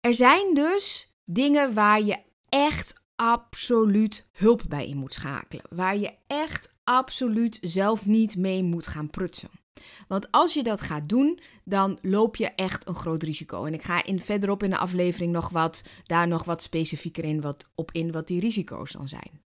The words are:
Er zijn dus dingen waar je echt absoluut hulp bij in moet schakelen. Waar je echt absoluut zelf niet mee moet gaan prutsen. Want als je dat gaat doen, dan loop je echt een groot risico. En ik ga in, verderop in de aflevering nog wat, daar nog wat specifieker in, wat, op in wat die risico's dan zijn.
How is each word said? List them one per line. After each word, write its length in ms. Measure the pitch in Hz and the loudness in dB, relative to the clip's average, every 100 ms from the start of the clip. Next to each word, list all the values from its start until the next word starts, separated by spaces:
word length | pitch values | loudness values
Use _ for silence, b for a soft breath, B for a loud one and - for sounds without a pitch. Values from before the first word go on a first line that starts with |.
Er 140 | 240 | 2
zijn 400 | 240 247 330 403 | 6 6 6 4
dus 600 | 294 302 392 - - - _ | 2 4 2 -2 -6 -10 _
dingen 500 | - 175 277 294 277 | -6 0 4 4 2
waar 280 | 214 208 214 | 4 4 4
je 140 | 208 - _ _ _ | 2 -2 _ _ _
echt 560 | 277 - - - - _ _ | 2 2 0 -6 -10 _ _
absoluut 1120 | 233 233 - - - 233 220 202 214 - - | 0 0 -2 -10 0 4 4 4 2 -2 -14
hulp 300 | - 208 233 - | 2 4 4 2
bij 180 | 147 - | -6 -6
in 100 | 139 | -6
moet 180 | 131 | -8
schakelen. 500 | - - 139 - - - | -8 -8 -8 -10 -16 -12
Waar 260 | 170 185 202 | -4 -2 0
je 160 | 202 - _ | -4 -8 _
echt 480 | 285 311 - - _ - | -4 -4 -8 -14 _ 0
absoluut 720 | 254 262 - 254 220 233 226 | 0 0 -4 0 2 0 -2
zelf 460 | 175 175 196 220 196 | -4 0 2 2 4
niet 300 | 220 220 196 | 4 4 2
mee 260 | 190 190 | 0 0
moet 240 | 180 170 - | 0 -2 -4
gaan 240 | 156 151 | -10 -10
prutsen. 400 | - - - - - _ - B B B | -6 -8 -8 -14 -20 _ -20 B B B
Want 240 | 190 202 | -6 2
als 220 | 240 330 | 4 4
je 80 | 302 | 2
dat 180 | 226 208 | -2 -4
gaat 280 | - 151 147 | -4 -6 0
doen, 300 | 226 277 349 B B | 2 2 0 B B
dan 340 | - 196 196 - | -4 0 0 0
loop 340 | 190 202 220 214 | 0 2 2 0
je 100 | 220 | -4
echt 420 | - 185 - - | -2 -2 -4 -6
een 60 | |
groot 280 | 170 - 160 | -8 -4 -4
risico. 420 | 160 151 151 90 | -4 -6 -8 -8
En 100 | 135 | -6
ik 80 | 156 | -8
ga 220 | - 175 | -2 -2
in, 160 | - 190 | 0 -4
verderop 420 | - 208 196 202 | -2 -2 0 -2
in 80 | 196 | -2
de 80 | 190 | -2
aflevering 540 | 180 180 180 175 170 | -2 0 0 0 -2
nog 160 | 170 - | -2 -2
wat, 340 | 175 165 - - B | -2 -2 -2 -12 B
daar 240 | - 170 175 | -2 0 2
nog 160 | 165 | 0
wat 180 | 170 165 | -2 -6
specifieker 640 | - 165 160 151 170 - | -4 -4 -4 -4 -8 -8
in, 160 | 160 156 | -4 -4
wat, 300 | 147 143 - | -4 -8 -12
op 180 | - 160 | -10 -8
in 200 | 170 165 | -4 -4
wat 140 | 160 165 | -4 -4
die 140 | 180 | -2
risico's 520 | 214 220 - - - | 0 -2 -4 -8 -12
dan 160 | - 139 | -10 -12
zijn. 360 | - - - _ | -12 -16 -20 _